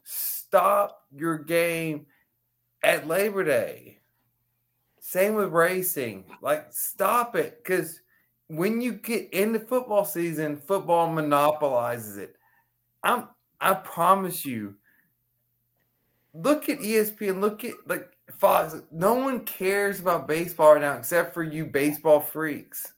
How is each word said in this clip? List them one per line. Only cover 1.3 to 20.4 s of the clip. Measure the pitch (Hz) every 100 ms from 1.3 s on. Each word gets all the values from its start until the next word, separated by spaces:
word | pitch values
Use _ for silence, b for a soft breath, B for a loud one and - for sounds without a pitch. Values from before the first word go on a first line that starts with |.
| 160
game | 147 170 170 165 160 143 - _ _ _ _ _ _ _
at | - 165 143
Labor | 175 214 196
Day. | 156 123 85 64 62 - _ _ _ _ _ _ _ _ _ _
Same | - 180 202
with | 214 185
racing. | 165 170 185 175 147 120 95 92 -
Like, | 131 151 -
stop | - - - 196 240 233 175
it, | 147 -
'cause | - 180 160 - _ _ _ _ -
when | 160 196 226
you | 247
get | 202 - 220 185
into | 170 214 226
football | 220 254 247 208
season, | 202 170 170 156 151 147
football | - 196 160 170 165
monopolizes | 160 151 143 147 151 147 120 120 120 107 101
it. | 92 _ _ _ _ _ _ _
I'm, | 185 233 - _ _ -
I | 165
promise | 190 - - 175 196 185 165 143
you, | 117 101 104 _ _ _ _ _ _ _ _ _ _ _ _ _ _ _
look | 160 233 294 -
at | 233
E | 202 220
S | 214
P | - 208
N, | 185
look | 214 214
at, | 240 - -
like, | 175 - _ - -
Fox. | 190 190 156 190 -
No | 165 196
one | 247 269 247
cares | - - 185 202 202 190
about | 180 175 -
baseball | 160